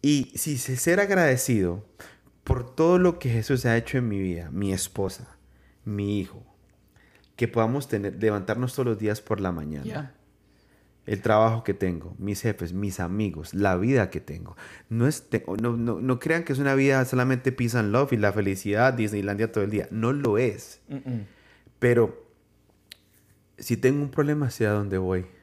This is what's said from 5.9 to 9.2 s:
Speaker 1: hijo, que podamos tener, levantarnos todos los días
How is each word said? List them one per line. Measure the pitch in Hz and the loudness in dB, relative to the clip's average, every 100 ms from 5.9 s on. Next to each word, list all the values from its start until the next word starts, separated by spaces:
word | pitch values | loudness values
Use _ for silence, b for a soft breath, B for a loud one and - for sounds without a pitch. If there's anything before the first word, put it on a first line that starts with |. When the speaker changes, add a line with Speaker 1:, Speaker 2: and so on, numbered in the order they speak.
| 104 101 101 | -4 -2 -2
Speaker 1:
hijo, | 95 - - _ _ _ _ b b b b - | -4 -10 -20 _ _ _ _ b b b b -4
que | 117 | -2
podamos | 117 113 135 131 | 2 2 0 -2
tener, | 107 101 87 | -4 -4 0
levantarnos | 110 104 95 107 127 | 0 0 -2 -2 -4
todos | 131 123 | -2 -2
los | 107 | -2
días | 107 107 | -2 -4